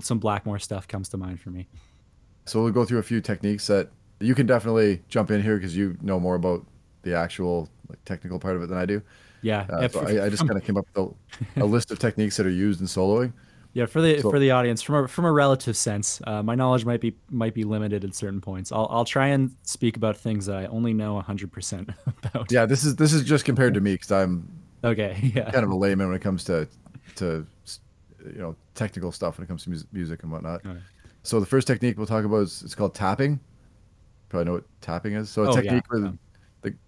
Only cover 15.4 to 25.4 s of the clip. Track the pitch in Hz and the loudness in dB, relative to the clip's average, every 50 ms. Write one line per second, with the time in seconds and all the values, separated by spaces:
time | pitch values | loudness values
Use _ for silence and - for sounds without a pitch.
15.4 | 139 139 135 131 - 123 107 - - 117 104 101 104 - - - - 117 107 107 | 6 6 4 2 0 -2 -2 -2 -2 -2 -2 -2 -2 -4 -6 -6 -6 -4 -4 -2
16.4 | 104 110 120 127 131 127 127 123 113 120 120 113 120 117 - - _ - 156 120 | 0 0 2 2 4 4 4 2 2 0 -2 0 -2 -4 -4 -6 _ -8 -4 -2
17.4 | 113 113 107 117 107 104 107 107 107 104 104 101 98 98 92 - - 98 98 98 | -2 -2 -2 -2 -2 -2 -2 -2 -2 -2 -2 -4 -4 -6 -6 -6 -6 -6 -6 -6
18.4 | - 101 95 92 98 - - 110 110 - - 117 120 - - 139 135 139 143 135 | -6 -8 -8 -8 -8 -4 -2 -2 -2 0 0 0 -2 0 2 2 2 4 4 2
19.4 | 135 127 - - - - - - 120 117 110 113 110 110 104 - - 117 110 104 | 2 0 -4 -8 -10 -10 -4 0 0 0 0 2 0 -2 -2 -2 -4 -4 -2 -2
20.4 | 92 101 98 95 95 - 110 113 117 117 113 107 107 104 104 101 90 - 101 95 | -2 -4 -4 -6 -6 -6 -4 -2 0 0 0 0 -2 -2 -4 -4 -6 -6 -8 -8
21.4 | 98 90 - 95 90 - 104 90 90 - - - - 131 - - - 113 - 120 | -8 -10 -12 -10 -10 -8 -8 -8 -8 -10 -12 -8 -6 -8 -6 -6 -8 -6 -6 -6
22.4 | 113 - 123 123 117 110 135 127 139 151 131 - 156 151 156 156 127 127 151 135 | -2 2 2 4 4 4 2 2 2 0 2 4 4 4 4 4 4 2 2 2
23.4 | - - 127 127 131 123 90 101 98 101 95 87 - - 101 98 95 92 90 85 | 2 2 2 4 4 4 4 4 2 2 0 -2 0 0 2 2 2 2 0 -2
24.4 | 82 - - - - - - - - 117 113 107 107 98 92 98 135 131 104 135 | -6 -10 -16 -20 -20 -20 -10 -2 0 0 0 0 -2 -2 -2 -2 -2 0 0 0